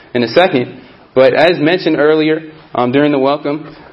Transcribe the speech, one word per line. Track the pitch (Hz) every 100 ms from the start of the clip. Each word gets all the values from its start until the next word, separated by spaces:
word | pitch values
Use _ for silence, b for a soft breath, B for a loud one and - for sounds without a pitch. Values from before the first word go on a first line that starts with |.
| B
in | 123
a | 117
second. | 170 185 131 - - B B B
But | 131 131
as | 127 165 156
mentioned | 147 180 165 139
earlier, | 147 156 156 156 - B B
um, | - 123
during | 139 147
the | 143
welcome, | 131 151 151 156 156 B B